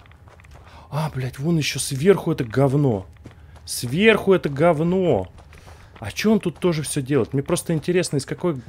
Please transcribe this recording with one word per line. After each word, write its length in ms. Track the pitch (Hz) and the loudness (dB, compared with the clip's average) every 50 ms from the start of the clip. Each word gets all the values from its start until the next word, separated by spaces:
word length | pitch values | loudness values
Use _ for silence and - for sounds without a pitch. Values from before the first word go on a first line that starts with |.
| - - - - - - - - - - - - - - - - - - | -20 -20 -20 -20 -20 -20 -20 -20 -20 -20 -20 -20 -20 -20 -20 -20 -18 -10
А, 200 | 139 147 160 147 - | -6 -4 -4 -4 -4
блядь, 240 | 131 131 123 - - | -6 -8 -6 -8 -4
вон 180 | 139 170 170 | -2 0 0
ещё 220 | 156 135 - - 135 | 0 0 -2 -4 -4
сверху 540 | - - 139 127 151 196 185 147 - 170 | -4 -4 -4 2 4 4 4 4 4 -2
это 120 | 156 - 135 | -2 -2 -4
говно. 640 | 113 101 131 139 139 131 151 143 131 110 95 92 - - - - - - - - - - - - | -2 0 2 2 4 4 2 2 2 0 0 -4 -10 -20 -20 -20 -20 -20 -20 -20 -20 -20 -20 -14
Сверху 720 | - - - - 120 131 175 214 226 214 - - 190 185 | -10 -10 -8 -6 -4 -2 2 4 4 4 4 4 4 2
это 140 | 175 - 156 | 2 2 -2
говно. 800 | 139 131 160 175 165 143 165 175 180 190 180 165 127 95 92 - - - - - - - - - - - - - - - | 0 2 2 2 4 2 0 0 0 0 2 2 2 0 0 -4 -12 -20 -20 -20 -20 -20 -20 -20 -20 -20 -20 -20 -18 -12
А 120 | - 98 | -12 -10
чё 220 | - - - 214 | -8 -2 2 2
он 80 | 220 196 | 2 2
тут 180 | - 180 - - | 2 -2 -6 -2
тоже 240 | - 180 165 156 | -2 0 0 0
всё 200 | 139 - - 147 | -4 -4 -4 -4
делает? 300 | 131 123 147 131 104 - | -2 2 2 2 2 2
Мне 100 | - 139 | -2 -4
просто 300 | 139 - 175 - - - | -2 -2 -4 -4 -2 -2
интересно, 440 | 165 151 - - 175 180 165 - 156 | -2 -2 0 0 0 0 0 0 -2
из 100 | 139 - | -4 -4
какой 340 | - - - - 180 151 127 - | -4 -8 -4 -2 -4 -4 -4 -8